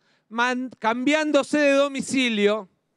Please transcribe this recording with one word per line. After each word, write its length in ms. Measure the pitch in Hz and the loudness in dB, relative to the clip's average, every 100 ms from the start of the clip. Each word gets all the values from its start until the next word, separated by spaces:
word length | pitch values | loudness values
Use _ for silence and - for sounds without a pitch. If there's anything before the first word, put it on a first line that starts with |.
| _ _ _ | _ _ _
man-, 420 | 226 247 254 254 - | -4 -2 -2 -6 -4
cambiándose 800 | 220 240 262 302 311 285 269 294 | -4 -2 0 0 2 0 2 2
de 160 | 285 | 4
domicilio 960 | 277 285 269 - 262 247 214 202 214 185 _ _ | 4 0 -4 -4 -2 0 2 0 0 -6 _ _